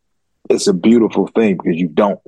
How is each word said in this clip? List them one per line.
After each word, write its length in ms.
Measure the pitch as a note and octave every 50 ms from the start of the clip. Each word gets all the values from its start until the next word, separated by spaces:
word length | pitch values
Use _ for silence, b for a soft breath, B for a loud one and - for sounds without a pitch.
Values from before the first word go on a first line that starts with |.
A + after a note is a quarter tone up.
| _ _ _ _ _ _ _ _ _ -
it's 160 | - A2 -
a 80 | - F#2+
beautiful 520 | F2 E2+ A2 A#2 A#2+ A2 G2 - G#2 F#2+ -
thing 280 | - A#2 A2+ G#2 F#2+
because 240 | E2 - F#2+ F2 D#2+
you 80 | F2+ E2+
don't 320 | D2+ - G#2+ G2+ - - -